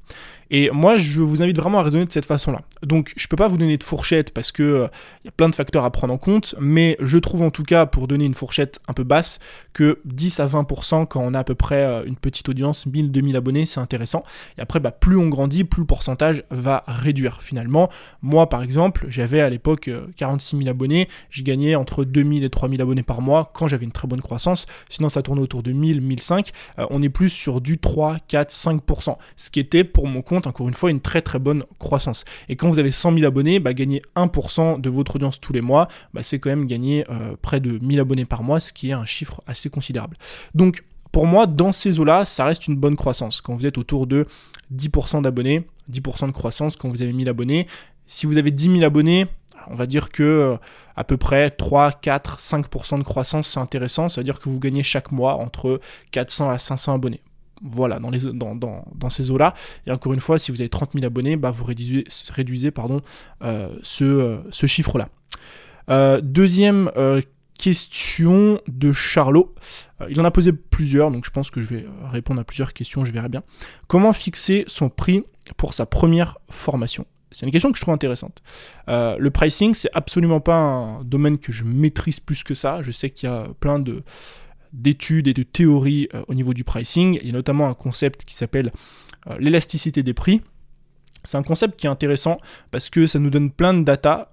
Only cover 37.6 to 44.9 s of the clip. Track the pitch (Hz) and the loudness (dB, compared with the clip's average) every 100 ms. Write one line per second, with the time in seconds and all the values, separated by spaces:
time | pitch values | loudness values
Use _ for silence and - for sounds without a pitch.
37.6 | 127 113 127 143 131 131 123 110 117 156 | -2 -2 0 2 2 0 -2 -4 0 -2
38.6 | - - 131 135 110 - 151 - - 120 | -2 -8 -6 -6 -6 -8 -10 -14 -12 -10
39.6 | 147 143 - 123 110 - - - - 156 | -8 -8 -6 -8 -8 -16 -18 -20 -6 4
40.6 | 185 170 - - - - 160 185 220 147 | 4 4 -10 -20 0 2 6 6 4 4
41.6 | 180 185 202 160 151 170 202 - 135 165 | 2 2 0 2 4 4 4 0 0 0
42.6 | - 143 143 147 139 123 113 - - 120 | -2 0 2 2 0 -2 -4 -6 -6 -4
43.6 | 139 139 120 143 127 139 151 - - - | -2 -4 -4 -2 0 0 0 -6 -20 -20
44.6 | - 131 147 | -12 -6 0